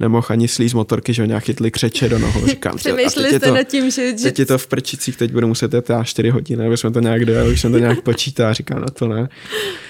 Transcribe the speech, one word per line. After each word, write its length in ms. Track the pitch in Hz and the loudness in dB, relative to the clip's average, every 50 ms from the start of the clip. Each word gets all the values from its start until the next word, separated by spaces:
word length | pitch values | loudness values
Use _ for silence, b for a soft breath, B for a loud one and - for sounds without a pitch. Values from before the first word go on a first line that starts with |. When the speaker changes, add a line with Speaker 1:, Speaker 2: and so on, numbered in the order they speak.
Speaker 1:
nemohl 260 | 110 113 113 117 117 - | 0 2 2 2 2 2
ani 180 | 113 113 117 117 | 2 2 2 0
slízt 260 | - - 117 120 123 | 2 0 0 2 2
motorky, 400 | 113 107 - 117 117 - - 117 | 0 0 0 -2 -2 0 -2 0
že 80 | 117 | 0
ho 40 | 110 | 0
nějak 180 | 107 110 107 - | 0 0 -2 -2
chytli 260 | - 110 - 117 113 | -4 -4 -2 -2 -2
křeče 380 | - - 123 117 - - 135 117 | -2 0 -2 -2 0 0 0 0
do 100 | 117 113 | 2 0
nohou. 280 | - 110 110 110 - | 0 0 0 0 0
Říkám, 260 | 269 262 269 - - | 0 0 0 -4 -6
"Ty, 40 | - | -6
a 20 | - | -4
Speaker 2:
Přemýšleli 460 | - 294 240 254 247 294 - - - 277 | -4 -2 0 0 0 0 0 0 0 2
Speaker 1:
teď 40 | |
je 60 | 277 269 | 2 2
Speaker 2:
jste 100 | 269 262 | 4 2
Speaker 1:
to, 60 | 254 | 2
Speaker 2:
nad 80 | 262 | 2
tím, 280 | 269 262 277 277 262 262 | 0 0 0 0 0 0
že, 280 | 247 269 247 254 233 214 | 0 -2 -2 -2 -2 -2
že 60 | 247 | -2
Speaker 1:
teď 140 | 294 - - | -2 0 0
je 80 | 135 | 2
to 120 | - 131 127 | 2 2 0
v 80 | - | 0
prčicích, 500 | - 139 135 131 - - 135 - 131 123 | -2 -4 -4 -4 -6 -8 -6 -8 -8 -4
teď 160 | - 120 120 | -2 -2 0
budu 140 | 127 120 117 | 0 0 2
muset 280 | 113 117 - 123 110 - | 2 0 0 -2 0 0
jet 160 | 123 120 - | -2 0 0
já 140 | 120 117 117 | -2 -2 -2
čtyři 260 | - - - 113 117 | -2 -2 0 2 2
hodiny, 360 | 127 110 - - 120 117 110 | 2 0 -2 -2 -4 -2 0
aby 100 | 113 117 | 0 0
jsme 140 | 117 - 113 | 0 0 0
to 100 | 113 120 | 0 2
nějak 240 | 117 113 113 117 120 | 2 2 2 2 2
dojeli", 280 | 113 113 120 120 117 | 2 4 4 4 2
už 80 | - - | 2 2
jsem 120 | - 117 | 2 2
to 60 | 127 117 | 4 4
nějak 240 | 120 117 113 117 | 4 4 2 2
počítal, 520 | - - 113 - - 139 - - 117 107 113 | 2 0 0 0 -2 -4 -2 0 0 0 0
říkám, 260 | - 139 - 139 - | -2 -4 -6 -6 -6
"No 100 | - - | -6 -6
to 180 | - - 127 113 | -4 -4 -2 -2
ne." 200 | 107 113 123 131 B B B B B 440 415 392 359 B B | 0 -2 -4 -4 B B B B B -6 -6 -6 -8 B B